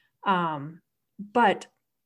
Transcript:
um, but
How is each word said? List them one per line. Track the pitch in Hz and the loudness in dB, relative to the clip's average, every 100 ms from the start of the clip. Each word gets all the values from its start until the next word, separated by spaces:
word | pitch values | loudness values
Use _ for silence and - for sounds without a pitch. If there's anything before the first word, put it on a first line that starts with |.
| _ _ | _ _
um, | - 185 165 151 143 170 _ _ _ - 202 | -2 0 0 -4 -10 -16 _ _ _ -18 -4
but | 247 233 - - _ _ _ | 2 4 2 -4 _ _ _